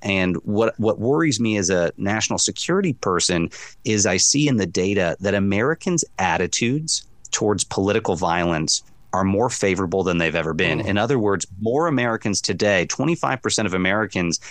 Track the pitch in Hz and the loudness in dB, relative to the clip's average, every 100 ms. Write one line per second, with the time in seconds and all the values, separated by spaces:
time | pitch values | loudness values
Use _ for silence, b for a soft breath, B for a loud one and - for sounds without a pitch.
0 | 104 98 92 85 - 104 113 - 107 104 | -2 0 0 -2 -2 0 0 0 0 0
1 | 113 151 165 110 117 107 95 92 85 - | 0 2 2 0 0 0 2 2 0 -2
2 | 98 107 - 98 - - - 185 190 131 | -4 -2 -2 -2 -2 -4 -2 0 0 -2
3 | - 87 - 87 82 B B B - 107 | 0 0 2 0 -2 B B B -2 0
4 | 107 92 - 143 147 120 92 90 92 101 | 2 2 2 2 2 2 0 0 0 2
5 | 87 - 101 101 98 98 123 160 - 175 | 0 -2 0 0 2 0 0 -2 -2 -2
6 | - - 90 82 90 - 120 143 160 - | -2 -2 0 0 0 0 0 -2 -2 -6
7 | - - - - 107 101 - - 98 107 | -6 -20 -8 -2 0 0 -2 -2 2 2
8 | - 85 87 85 85 80 78 - - - | 0 0 0 2 2 0 0 -2 -6 -20
9 | - 92 98 98 127 - 101 92 92 95 | -6 0 2 2 0 0 0 0 0 0
10 | 92 87 82 82 80 78 90 80 98 101 | 0 2 0 0 -2 0 0 0 0 0
11 | 113 139 104 95 - 95 110 131 170 135 | 2 2 2 0 -4 -6 -2 0 0 0
12 | 120 110 110 95 - 90 104 95 85 - | 0 0 -2 -2 -2 0 2 4 2 -2
13 | 139 170 139 131 110 104 107 90 92 104 | -2 0 -2 -2 -2 0 0 0 0 0
14 | 107 92 87 80 B | -2 -2 -2 -4 B